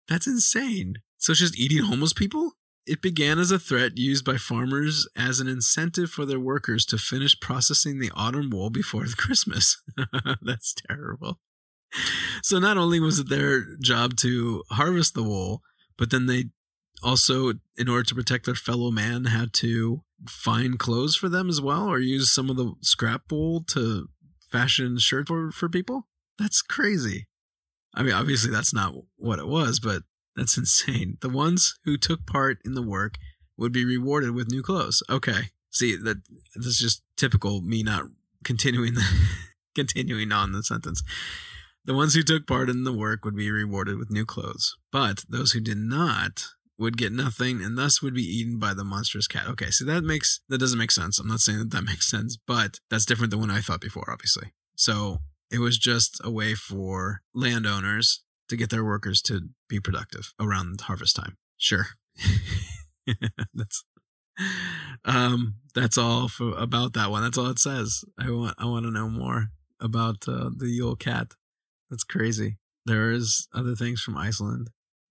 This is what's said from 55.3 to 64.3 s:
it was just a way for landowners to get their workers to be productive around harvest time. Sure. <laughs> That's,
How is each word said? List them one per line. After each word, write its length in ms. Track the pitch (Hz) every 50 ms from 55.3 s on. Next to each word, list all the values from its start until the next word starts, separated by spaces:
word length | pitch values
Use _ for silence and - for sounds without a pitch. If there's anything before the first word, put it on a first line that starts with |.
| _ _ _ -
it 80 | 120 120
was 180 | 120 120 113
just 420 | - - 123 117 117 - - - - -
a 80 | 113
way 240 | 113 107 107 107 107
for 640 | 101 - - 98 95 95 95 95 92 92 101 101 - _ _ -
landowners 880 | 123 123 120 120 117 110 104 101 98 95 101 104 110 117 - - - _ _ _ _ _ -
to 80 | 117
get 140 | 113 113 107
their 120 | 117 113 110
workers 380 | 107 101 98 - 101 101 - -
to 260 | - 110 90 82 - - _ _ -
be 100 | 110 101
productive 540 | - - 85 - - - - - - - - -
around 420 | 107 104 98 92 90 87 95 -
harvest 340 | - - 92 - - - -
time. 220 | - - - - _ _ _ _
Sure. 300 | - - - 104 87 - - - _ _ _ _
<laughs> 880 | - - - - - - - - - - - - - - _ _ _ - 127 107 - - 107 - - 107 - -
That's, 300 | 113 107 - - - - _ _ _ _ _ _ _ _ _